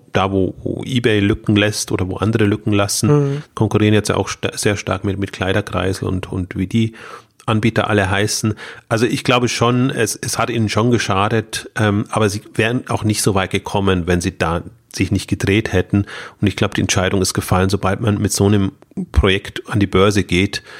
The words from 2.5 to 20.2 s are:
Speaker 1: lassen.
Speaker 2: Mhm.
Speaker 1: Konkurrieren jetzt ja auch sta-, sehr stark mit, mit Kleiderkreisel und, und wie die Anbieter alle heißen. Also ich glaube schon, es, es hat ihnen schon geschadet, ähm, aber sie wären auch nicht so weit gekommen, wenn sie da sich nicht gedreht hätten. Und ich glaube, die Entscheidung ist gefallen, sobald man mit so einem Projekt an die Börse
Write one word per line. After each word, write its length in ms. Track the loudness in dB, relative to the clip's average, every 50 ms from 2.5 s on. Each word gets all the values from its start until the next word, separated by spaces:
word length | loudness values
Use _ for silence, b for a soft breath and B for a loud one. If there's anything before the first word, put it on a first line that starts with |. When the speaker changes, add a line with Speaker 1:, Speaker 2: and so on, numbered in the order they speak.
| 2 0 0 0 0
Speaker 1:
lassen. 360 | 2 0 0 0 0 2 4
Speaker 2:
Mhm. 340 | 4 4 2 0 -4 -6 -8 -12 _
Speaker 1:
Konkurrieren 380 | -2 0 2 2 2 4 4 4
jetzt 160 | 4 2 2
ja 80 | -2
auch 120 | -2 -2 -4
sta-, 280 | -6 -6 -6 -6 -6
sehr 220 | -2 -2 0 -2 0
stark 260 | -2 -4 -4 -4 -2
mit, 140 | -4 -2 -2
mit 140 | -4 -6 -4
Kleiderkreisel 760 | -4 -4 0 0 -2 -2 -2 -4 -2 -2 -2 -2 -4 -4 -4
und, 240 | -4 -4 -6 -6 -6
und 240 | -6 -6 -6 -4
wie 100 | -4 -4
die 280 | -2 0 0 0 0 B B B B B B B B _ _ -4
Anbieter 440 | -2 0 2 2 2 2 0 0 2
alle 220 | 2 2 2 2
heißen. 440 | 0 0 0 -2 -2 -2 -2 -2 -4 B B B B B B B
Also 160 | 0 0 2
ich 180 | 0 0 0 2
glaube 260 | 2 2 4 2 0
schon, 420 | 0 0 2 2 2 2 0 0
es, 260 | 0 0 -2 -2 -2
es 220 | -6 -6 -6 -2 -2
hat 100 | -2 -2
ihnen 220 | 0 0 0 0
schon 200 | 0 2 2 2
geschadet, 800 | 2 2 0 0 0 0 2 2 0 0 -2 -2 -8 -10 -10 -8 -4 0
ähm, 280 | 0 2 2 0 -2 -2
aber 220 | 0 0 2 2
sie 100 | 0 -2 -8 -6 -2
wären 340 | 0 0 0 0 -2 -2 -4
auch 160 | -4 -2 0
nicht 160 | 0 0 2
so 140 | 0 2 2
weit 160 | 2 0 0
gekommen, 560 | -2 -4 -4 -2 -2 0 2 2 2 2 2
wenn 160 | 2 0 0 0
sie 140 | -2 -2
da 260 | -2 -2 -2 -2 -2 -4 -8 -16 _ _ _ -6
sich 200 | -4 -2 -2 0
nicht 160 | -2 -2 -4
gedreht 460 | -4 -2 0 2 2 2 0 2 0
hätten. 320 | 0 0 2 0 0 0 B B B B B B B
Und 80 | -2 -2
ich 80 | 0
glaube, 160 | 0 -2 -2 0
die 80 | -2
Entscheidung 400 | -2 0 0 0 0 2 2 0
ist 140 | 0 0 -2
gefallen, 340 | -4 -2 0 0 2 2 2
sobald 320 | 0 0 0 -2 -2 0
man 180 | 0 0 0 0
mit 140 | 0 -2 0
so 140 | 2 2
einem 260 | 4 4 2 0 -2 -4 _ -18 _ _ -10 -10 -2 0
Projekt 500 | 2 2 2 2 0 -2 -8 -12 -14 -10 -4
an 100 | 0 0
die 80 | 0
Börse 380 | 2 4 4 4 4 4 2